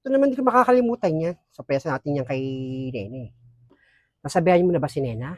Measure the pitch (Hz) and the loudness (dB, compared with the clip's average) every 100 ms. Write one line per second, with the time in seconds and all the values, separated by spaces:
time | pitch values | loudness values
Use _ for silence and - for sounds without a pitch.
0 | 269 269 277 254 262 240 254 254 240 240 | 0 2 2 2 2 4 4 4 4 0
1 | 185 156 165 175 _ - 135 135 160 131 | -2 0 -4 -6 _ -20 -4 -2 -2 -4
2 | 147 143 127 135 135 131 131 131 131 123 | -2 -4 -2 -4 -4 -6 -8 -8 -8 -8
3 | 98 131 120 _ - _ _ _ _ _ | -10 -12 -14 _ -20 _ _ _ _ _
4 | _ _ 143 185 170 175 180 170 143 - | _ _ -4 0 4 4 4 2 -2 -4
5 | 131 113 131 | -4 -6 -10